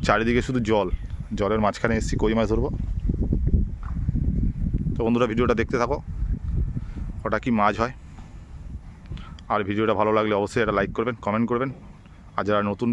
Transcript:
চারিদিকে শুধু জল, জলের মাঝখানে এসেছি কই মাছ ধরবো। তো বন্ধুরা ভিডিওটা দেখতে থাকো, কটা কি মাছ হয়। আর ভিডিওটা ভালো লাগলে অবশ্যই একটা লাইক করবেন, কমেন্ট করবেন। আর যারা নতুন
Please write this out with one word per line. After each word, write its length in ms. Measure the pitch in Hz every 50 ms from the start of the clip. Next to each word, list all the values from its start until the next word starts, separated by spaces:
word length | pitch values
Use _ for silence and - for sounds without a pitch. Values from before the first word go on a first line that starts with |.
| -
চারিদিকে 340 | - 104 107 113 120 120 123 117
শুধু 120 | - 131 123 110 107
জল, 180 | 113 104 95 90 - - - - - - - - 107 98
জলের 220 | 101 98 110 110 107
মাঝখানে 280 | 101 - - - 113 113 110
এসেছি 160 | - - - - 107
কই 100 | 107 110
মাছ 100 | 113 110 104 110
ধরবো। 160 | 117 127 156 - - - - - - - - - - - - - - - - - - - - - - - - - - - - - - - - - - - - - - - - - - - - -
তো 60 | - 113
বন্ধুরা 220 | 113 120 117 123 110
ভিডিওটা 240 | 110 117 123 120 117 113
দেখতে 160 | 113 - - 120
থাকো, 160 | 120 120 143 - - - - - - - - - - - - - - - - - - - - - - - - -
কটা 160 | - 107 107 107 -
কি 60 | 127 117 110
মাছ 160 | 104 107 104 110
হয়। 120 | 113 127 - - - - - - - - - - - - - - - - - - - - - - - - - - - - - - - - 113
আর 60 | 104 101 98
ভিডিওটা 240 | 101 107 110 107 101 95
ভালো 120 | 107 107 110
লাগলে 160 | 107 110 107 104 101
অবশ্যই 220 | 101 98 - 123 110
একটা 120 | 107 101 98
লাইক 120 | 98 95 -
করবেন, 180 | 113 113 123 117 - -
কমেন্ট 200 | 104 104 113 117 113
করবেন। 180 | 123 120 135 139 131 - - - - - - - - - - - -
আর 60 | 104 95
যারা 140 | 101 104 104 104 104
নতুন 200 | 101 - 123 117